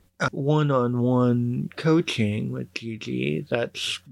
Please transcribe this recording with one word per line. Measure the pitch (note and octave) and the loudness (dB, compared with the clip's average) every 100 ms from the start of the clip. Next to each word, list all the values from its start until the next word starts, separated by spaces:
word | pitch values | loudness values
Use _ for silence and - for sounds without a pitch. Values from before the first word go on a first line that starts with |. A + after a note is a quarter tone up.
| _ - | _ -6
a | D3 | -4
one-on-one | - C#3 D3+ D3 C3+ A#2+ B2 A#2+ B2 B2 A#2+ A#2+ B2 - - | -2 2 2 4 2 2 2 2 4 4 2 0 -2 -4 -2
coaching | E3 D#3+ F3 - G#2+ G#2 B2+ | 2 2 2 -2 -2 -2 -4
with | B2+ B2 | -6 -8
Gigi, | - A2+ A2 A#2+ B2+ C3+ D3+ D3 | -10 -10 -10 -6 -4 -2 -2 -2
that's, | A#2+ A#2+ - - - - | -2 -2 -6 -8 -8 -8